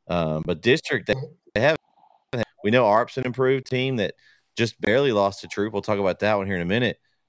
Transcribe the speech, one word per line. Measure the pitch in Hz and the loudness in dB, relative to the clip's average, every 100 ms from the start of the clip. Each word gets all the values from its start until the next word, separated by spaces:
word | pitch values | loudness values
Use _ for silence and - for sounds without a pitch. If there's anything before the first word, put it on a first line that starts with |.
| - | -6
Um, | 87 80 78 | -2 -2 -2
but | 82 82 | -4 0
district, | 104 156 - 131 - | 2 2 0 -4 -2
they, | 131 147 - _ | -4 -6 -16 _
they | - | 0
have, | 139 160 _ _ _ _ _ 123 110 _ | 0 0 _ _ _ _ _ -8 -8 _
we | 104 | 2
know | 123 110 | 4 6
Arp's | 107 123 - | 4 2 -4
an | 127 | -4
improved | 123 131 135 127 | 0 0 0 -2
team | 127 131 127 | -4 -2 -2
that | 92 - _ _ _ - | -4 -6 _ _ _ -2
just | 113 - | -2 -2
barely | 101 120 143 | 0 2 4
lost | 104 98 98 | 2 2 -2
to | - | -8
Troop. | - 107 | -6 -4
We'll | 101 | -4
talk | 98 101 | -2 -2
about | 98 87 | -2 0
that | 101 104 | 0 0
one | 98 | -2
here | 92 | -4
in | |
a | 85 | -2
minute. | 110 120 - _ _ | 0 0 -4 _ _